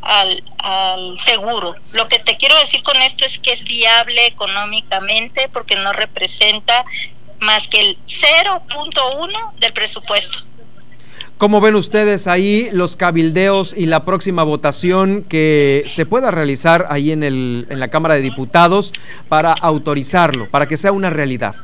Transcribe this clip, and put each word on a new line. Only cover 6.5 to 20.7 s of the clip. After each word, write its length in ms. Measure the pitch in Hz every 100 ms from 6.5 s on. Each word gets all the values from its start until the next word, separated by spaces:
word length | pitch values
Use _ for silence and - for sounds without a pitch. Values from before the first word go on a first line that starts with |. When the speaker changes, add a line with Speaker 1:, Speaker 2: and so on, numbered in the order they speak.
| 214 - 240 254 - - - - -
Speaker 1:
más 280 | 214 214 -
que 100 | 214
el 180 | 208 - -
cero 560 | - 302 320 381 370 -
punto 320 | 294 302 302 254 277
uno 360 | 349 415 453 -
del 120 | 226
presupuesto. 680 | 233 240 226 - 208 196 - - - - - - - - - - -
Speaker 2:
¿Cómo 240 | 208 208
ven 160 | 214 214
ustedes 500 | 175 214 214 202 190
ahí 420 | 180 196 208 233
los 240 | 190 180 -
cabildeos 760 | 175 165 160 160 190 196 185 -
y 100 | 165
la 180 | 160
próxima 380 | 160 185 196 180
votación 800 | 156 151 151 135 180 185 190 202
que 640 | 202 160 156 151 143 139 143
se 180 | -
pueda 280 | 143 233 262
realizar 540 | 175 147 131 165 170 -
ahí 220 | 143 147
en 100 | 156
el, 460 | 147 131 127 120 120
en 80 | 135
la 120 | 127
Cámara 260 | 156 160 151
de 60 |
Diputados 680 | 135 123 131 170 175 196 196 - - - -
para 240 | 156 165
autorizarlo, 1000 | 160 175 156 - 143 127 185 170 131 107
para 160 | 143
que 100 | 143